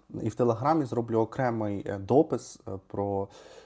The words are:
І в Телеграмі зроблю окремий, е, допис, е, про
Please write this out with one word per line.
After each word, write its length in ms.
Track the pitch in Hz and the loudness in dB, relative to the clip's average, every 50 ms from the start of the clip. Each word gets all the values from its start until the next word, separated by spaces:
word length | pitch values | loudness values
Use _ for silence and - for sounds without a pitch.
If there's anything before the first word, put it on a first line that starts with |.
| _ - - 107 - | _ -14 -8 -6 -4
І 60 | 110 | -4
в 60 | - | 0
Телеграмі 500 | - 123 120 113 107 127 147 165 160 139 | 2 2 2 2 2 2 2 2 2 0
зроблю 340 | 117 117 120 117 113 113 110 | -2 -2 -4 -2 0 2 2
окремий, 640 | 113 107 - - 131 123 117 110 107 104 101 95 - | 2 2 0 -2 0 0 0 0 -2 -2 -4 -4 -4
е, 100 | 101 101 | -6 -6
допис, 640 | 98 95 95 120 143 165 - 131 117 - - - - - | -4 0 4 6 6 4 4 0 -4 -4 -6 -10 -10 -10
е, 40 | 101 98 95 - | -10 -10 -10 -10
про 400 | - - 101 101 101 101 98 98 - - - - - - - - | -8 -4 -2 -2 0 0 -2 -4 -6 -8 -18 -20 -20 -20 -20 -20